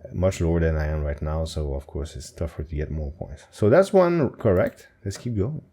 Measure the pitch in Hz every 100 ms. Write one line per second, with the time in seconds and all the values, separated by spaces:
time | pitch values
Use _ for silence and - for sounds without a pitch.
0 | - - 90 - 85 85 82 78 76 78
1 | 73 71 78 78 80 - 73 69 - -
2 | 71 69 71 - 82 - 76 76 71 76
3 | 73 - - - - - 104 143 190 196
4 | 175 170 131 - 117 90 - - - _
5 | 98 - 120 110 101 151 -